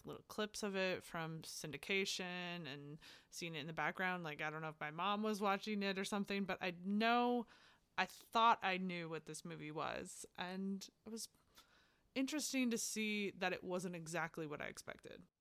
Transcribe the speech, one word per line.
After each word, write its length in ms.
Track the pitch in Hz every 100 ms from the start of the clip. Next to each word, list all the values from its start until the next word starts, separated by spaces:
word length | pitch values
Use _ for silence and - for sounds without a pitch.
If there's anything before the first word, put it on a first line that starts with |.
| -
little 180 | 147 -
clips 340 | - 214 -
of 140 | 208 190
it 280 | 185 175
from 380 | - 170 160 160
syndication 1300 | - - 156 147 - 190 196 - 185 180 175 175 151
and 240 | 143 143 156 - - -
seeing 240 | - 170
it 60 | 160
in 60 | 147
the 60 |
background. 500 | 160 151 175 185 180
Like, 160 | 160 147
I 80 | 156
don't 120 | 156
know 60 | 156
if 120 | 151
my 120 | 151
mom 300 | 160 190 208
was 180 | 214 202
watching 400 | 208 196 214 208
it 160 | 196 190
or 60 |
something, 400 | 196 202 196 196
but 180 | 190 185
I 100 | 185 175 185
know, 600 | 208 226 240 247 240 220 - - _ _ -
I 80 | 185
thought 540 | - - 233 233 220
I 160 | 190 185
knew 320 | 185 175 160
what 160 | 160 156
this 180 | 156
movie 280 | 175 156 151
was, 520 | 151 139 - 185 - - -
and 500 | 180 185 196 196 - _
it 60 | 220
was 160 | 220 - _ _ - - - _ _ _ 262
interesting 560 | 269 302 - 269 247
to 40 | 220
see 560 | - 214 214 208 196 180
that 140 | 180
it 100 | 180
wasn't 320 | 185 180 180
exactly 500 | 175 160 165 160 -
what 160 | 151 147
I 40 |
expected. 580 | - - - - - - - _